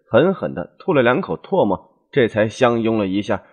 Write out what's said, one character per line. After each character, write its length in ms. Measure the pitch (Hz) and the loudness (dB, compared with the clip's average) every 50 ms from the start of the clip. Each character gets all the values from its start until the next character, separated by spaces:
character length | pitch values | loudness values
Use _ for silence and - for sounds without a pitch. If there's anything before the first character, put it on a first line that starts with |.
| _ _ | _ _
狠 220 | 113 113 156 190 | 2 2 4 2
狠 220 | 185 - - 76 67 | 0 -2 -6 -8 -6
地 200 | 90 - - _ - | -8 -10 -12 _ -10
吐 160 | - 190 170 | -4 -2 0
了 80 | 139 | 2
两 180 | 117 120 127 180 | 2 2 2 0
口 160 | - - 82 | -2 -6 -8
唾 300 | - - - 196 180 127 | -10 -8 -4 -2 0 0
沫， 420 | 101 92 - - _ _ _ _ _ | 0 -2 -4 -6 _ _ _ _ _
这 180 | - 143 120 104 | 0 0 0 2
才 200 | - 107 110 113 | 2 0 -2 -2
相 320 | 107 - 127 120 120 113 | 0 0 0 2 2 0
拥 160 | 110 113 113 | 0 0 0
了 100 | 110 101 | 0 -2
一 140 | 92 92 101 | -2 -2 -4
下， 240 | 101 - 104 92 - _ | -4 -4 -4 -6 -8 _